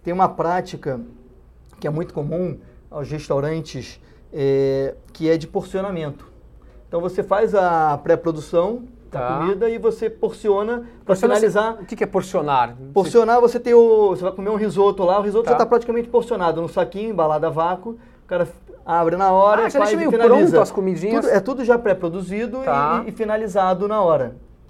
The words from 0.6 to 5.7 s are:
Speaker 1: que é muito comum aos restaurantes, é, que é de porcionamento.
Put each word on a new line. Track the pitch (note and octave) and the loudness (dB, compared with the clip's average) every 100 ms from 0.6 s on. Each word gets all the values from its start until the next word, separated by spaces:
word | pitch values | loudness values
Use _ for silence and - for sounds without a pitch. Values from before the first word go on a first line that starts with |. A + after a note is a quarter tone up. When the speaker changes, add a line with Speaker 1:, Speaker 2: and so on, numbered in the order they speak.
| F3+ D3 D3+ B2 A#2 - - - - - - - | -4 -8 -8 -8 -10 -20 -20 -20 -20 -20 -20 -10
Speaker 1:
que | - | -6
é | |
muito | D#3 E3+ | -6 -6
comum | - D3 D#3+ F3+ C#3+ - - - | -8 -6 -4 -6 -8 -16 -20 -18
aos | D3+ B2+ | -12 -10
restaurantes, | D3+ - C#3 D3 D#3+ D#3 C#3 - - - - - | -8 -4 -2 -2 -4 -8 -12 -14 -18 -20 -20 -14
é, | D#3+ C#3 C3+ C#3 C3+ C3+ - - | -4 0 2 0 0 -4 -8 -16
que | - D#3+ | -6 -2
é | D#3+ | -2
de | D#3+ | -2
porcionamento. | G3 F#3+ | -8 -6